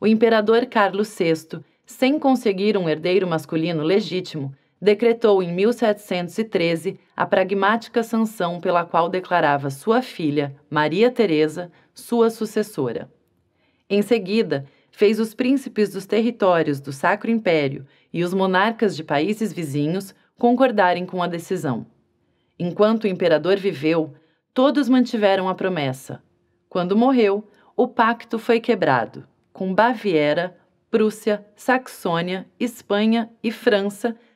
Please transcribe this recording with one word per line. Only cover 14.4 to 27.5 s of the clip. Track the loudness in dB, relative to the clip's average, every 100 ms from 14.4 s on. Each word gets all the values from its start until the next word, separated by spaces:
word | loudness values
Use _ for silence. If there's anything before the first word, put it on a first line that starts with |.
| 0 -2 -6 _ _
fez | 2 2 4
os | -2
príncipes | -2 0 0 -2 -2 -2
dos | -2 -4
territórios | 0 0 0 2 2 2 -2
do | -6
Sacro | -2 0 0 0
Império | -2 2 0 0 -4 -14 _ _
e | -6
os | -2
monarcas | 0 0 2 0 0 -2 -2
de |
países | -2 -2 0 -2 -6
vizinhos | -6 -6 -4 -2 -4 -8 -18 _ -2
concordarem | 2 4 2 4 2 2
com | -4 -4
a | -4
decisão. | -6 -6 -6 -4 -6 -8 _ _ _ _ _ _ -8
Enquanto | -4 2 2 2
o | -2
imperador | 0 2 2 2 0
viveu, | 0 -2 0 0 -2 -8 _ _ _
todos | 0 2 2 2
mantiveram | 2 2 2 2 2 0
a |
promessa. | -4 -4 -2 -4 -6 -12 -18 _ _ _ _ _
Quando | -4 0 2
morreu, | 4 4 2 0 -6